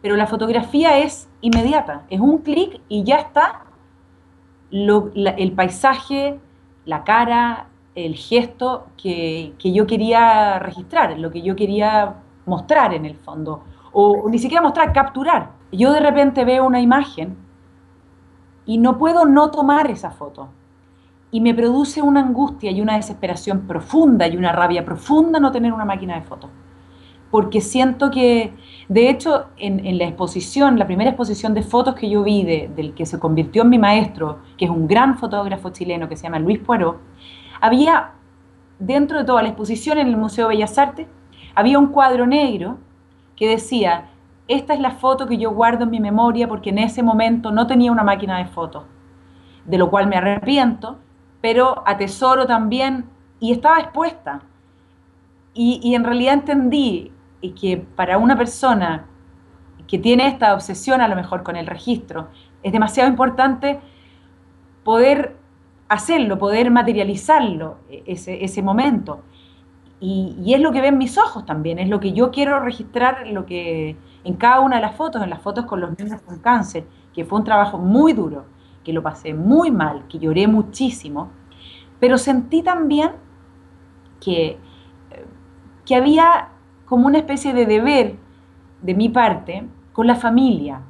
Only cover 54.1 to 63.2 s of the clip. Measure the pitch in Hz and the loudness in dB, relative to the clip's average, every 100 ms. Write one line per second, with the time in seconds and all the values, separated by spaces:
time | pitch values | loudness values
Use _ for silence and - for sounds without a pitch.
54.1 | 330 - 143 - _ _ _ _ _ _ | -6 -14 -14 -16 _ _ _ _ _ _
55.1 | _ _ _ _ - 240 247 233 240 233 | _ _ _ _ -2 -2 0 0 0 0
56.1 | 240 254 285 285 285 247 285 262 180 123 | 0 2 0 0 0 0 0 0 -4 -10
57.1 | - _ _ 185 185 196 180 - - 180 | -20 _ _ -14 -6 -4 -4 -8 -6 0
58.1 | 190 233 277 240 - 262 226 175 160 - | 2 2 2 0 0 0 2 0 -4 -10
59.1 | - - - _ _ - - - 185 208 | -20 -20 -20 _ _ -20 -20 -8 -4 2
60.1 | 240 262 262 220 196 - 190 - 262 226 | 4 2 2 2 2 -2 -10 -2 0 2
61.1 | 190 180 180 180 170 165 170 - 240 - | -2 -6 -8 -8 -10 -10 -10 -6 -6 -6
62.1 | 160 160 - _ _ 196 214 214 - 254 | -14 -14 -20 _ _ -4 -2 -2 2 2
63.1 | 247 | 4